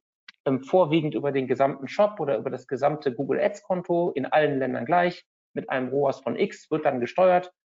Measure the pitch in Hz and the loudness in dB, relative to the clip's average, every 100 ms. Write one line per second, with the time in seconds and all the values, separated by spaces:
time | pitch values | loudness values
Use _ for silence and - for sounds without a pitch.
0 | _ _ _ - 143 131 - 185 160 165 | _ _ _ -6 -2 -2 2 4 6 2
1 | 151 110 139 135 127 131 139 - 131 - | 2 -2 -2 -2 0 2 0 0 -6 0
2 | 208 208 139 110 135 127 - 131 147 151 | 0 0 -2 -2 -4 -8 -6 -2 -2 0
3 | 139 123 131 131 202 - - 180 180 170 | -4 -4 -2 0 0 -2 -6 -4 -2 0
4 | 175 135 127 156 151 135 127 123 117 175 | 0 -2 0 2 2 0 -2 -4 0 2
5 | 180 - _ _ _ - - 135 127 139 | 2 -2 _ _ _ -10 -4 -4 -2 0
6 | 139 131 120 - 202 - - 156 151 127 | 0 -2 -4 -2 -2 -4 -6 -2 0 0
7 | 120 - 185 180 180 _ _ | -2 2 4 4 0 _ _